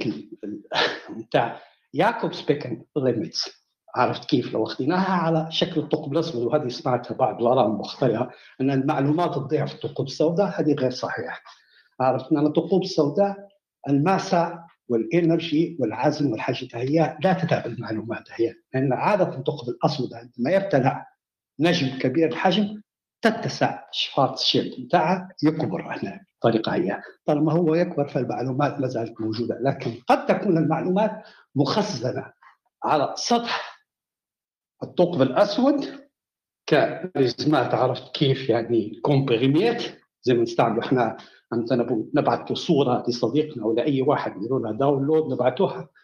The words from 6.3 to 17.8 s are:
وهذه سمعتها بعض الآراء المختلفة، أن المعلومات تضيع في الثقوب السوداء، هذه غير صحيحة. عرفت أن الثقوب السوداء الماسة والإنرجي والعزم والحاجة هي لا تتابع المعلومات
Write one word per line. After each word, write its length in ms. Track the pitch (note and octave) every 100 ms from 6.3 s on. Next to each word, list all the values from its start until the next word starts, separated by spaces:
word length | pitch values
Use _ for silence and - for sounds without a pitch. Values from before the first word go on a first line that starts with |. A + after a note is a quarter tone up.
| A#2+
وهذه 240 | A#2 D3+ B2
سمعتها 480 | - C#3 B2 - A2
بعض 260 | B2 G#2
الآراء 260 | A#2 B2+ G#2+
المختلفة، 600 | G2 - - B2+ A2 - - - -
أن 100 | C3
المعلومات 640 | C3+ C3+ D3 C#3 D#3 F3 C#3
تضيع 300 | A2+ D3+ G#2+
في 100 | -
الثقوب 320 | A#2 - -
السوداء، 540 | - D#3 E3+ F#3+ -
هذه 120 | D3+
غير 180 | C3+ B2+
صحيحة. 500 | - - - - - - - _ _ _ _
عرفت 320 | C3 B2+ -
أن 160 | D3+ D3
الثقوب 340 | E3 E3+ F#3+
السوداء 680 | - - C#3+ G3 G3+ G3 - _ _ _ -
الماسة 720 | C#3 D#3+ F#3+ - F3 E3+ - - _ -
والإنرجي 880 | A#2 - E3+ E3 E3 - D3 E3+ -
والعزم 520 | A#2 A2+ C#3+ C#3+ C#3
والحاجة 360 | G#2+ - B2+ B2+
هي 440 | A#2 B2+ D#3+ D3+ -
لا 100 | F#3+
تتابع 320 | E3+ E3 B2 A#2+
المعلومات 580 | A2